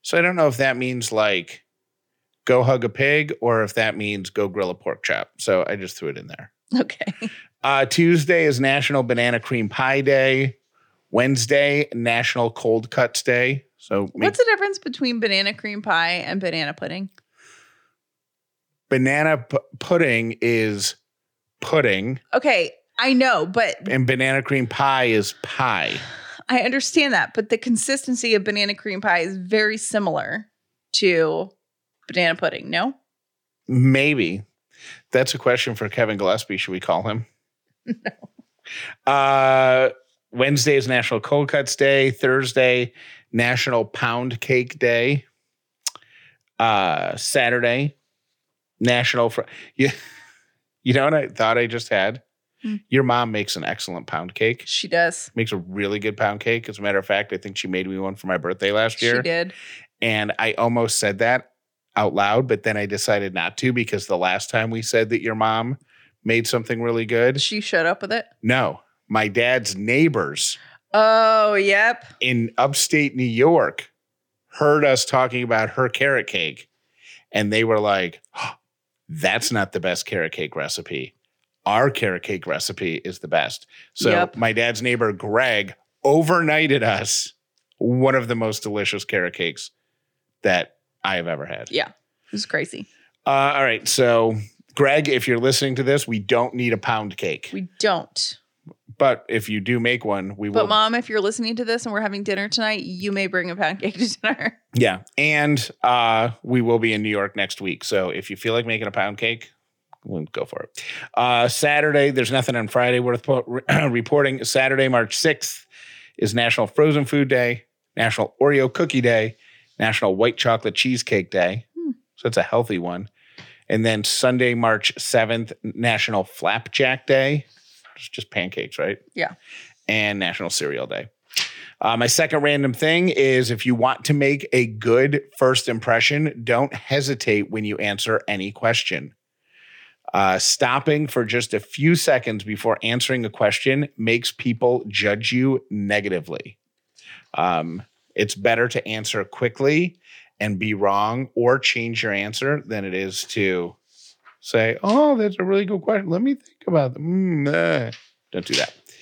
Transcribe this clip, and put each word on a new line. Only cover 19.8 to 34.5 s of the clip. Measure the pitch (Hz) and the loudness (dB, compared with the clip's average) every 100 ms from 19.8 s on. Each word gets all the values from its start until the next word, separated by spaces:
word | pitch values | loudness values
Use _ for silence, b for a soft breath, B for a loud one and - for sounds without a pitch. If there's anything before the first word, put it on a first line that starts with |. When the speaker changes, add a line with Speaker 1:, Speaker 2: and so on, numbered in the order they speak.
| - 170 156 113 113 - | 0 2 4 2 -2 -2
Speaker 1:
is | 117 117 110 104 95 - _ _ _ _ _ _ | 0 2 0 -2 -4 -6 _ _ _ _ _ _
pudding. | - 160 123 95 107 131 _ | -2 2 2 0 -2 -6 _
Speaker 2:
Okay, | 254 294 208 170 - _ - | 0 2 0 -2 -8 _ -4
I | 254 | 2
know, | 254 262 196 165 | 4 4 2 0
but | 202 202 - 190 | 0 0 -2 -2
Speaker 1:
And | 131 127 | 0 2
banana | 131 131 135 | 2 0 0
cream | 127 139 117 | 0 -2 -2
pie | - 139 135 123 | 0 2 2 4
is | 110 101 - | 2 0 -8
pie. | - - 131 98 62 - B B B B - | -10 -2 0 0 -2 -6 B B B B -2
Speaker 2:
I | 247 | 0
understand | 226 269 - 330 285 | 2 -2 0 0 2
that, | 202 104 | 2 0
but | - 214 | -4 -2
the | 226 | -2
consistency | 254 226 - - - 247 233 214 | 0 -2 0 -4 -2 -4 2 0
of | |
banana | 196 208 202 202 | 0 -2 -2 -4
cream | 214 190 | -8 -4
pie | 208 175 | 0 0
is | 170 190 | 0 -6
very | 180 214 214 214 | -2 0 0 -2
similar | - 214 190 151 110 185 214 _ _ _ _ | -4 -2 -2 -4 -6 -10 -12 _ _ _ _
to | - 196 170 160 165 196 _ _ _ _ _ - | 0 2 2 2 0 -6 _ _ _ _ _ -8
banana | 180 170 165 | 0 0 0
pudding, | 175 - - | -4 -4 -6
no? | 170 233 269 _ _ _ _ _ _ - | -4 -4 -6 _ _ _ _ _ _ -2
Speaker 1:
Maybe. | 127 131 135 143 143 87 95 104 | 4 4 4 2 2 -2 -4 -12